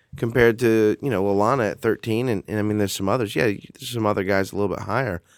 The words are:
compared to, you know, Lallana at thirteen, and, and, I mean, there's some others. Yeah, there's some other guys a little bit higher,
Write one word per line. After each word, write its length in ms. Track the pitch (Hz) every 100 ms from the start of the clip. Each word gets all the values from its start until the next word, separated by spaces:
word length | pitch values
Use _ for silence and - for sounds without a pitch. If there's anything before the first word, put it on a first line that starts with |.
| _ -
compared 420 | 117 123 117 110
to, 380 | 120 110 107 -
you 80 | 135
know, 120 | 95
Lallana 460 | 101 98 107 135 101
at 100 | -
thirteen, 480 | 113 - 113 110 127
and, 140 | 101 -
and, 120 | 107
I 40 |
mean, 140 | 104 104
there's 140 | 98
some 160 | - 98
others. 260 | 127 107
Yeah, 120 | 156 120
there's 420 | 98 - - 123
some 160 | 120 104
other 180 | 104
guys 280 | 95 98 95
a 40 | 92
little 180 | 101 -
bit 80 |
higher, 380 | 98 117 123 85 _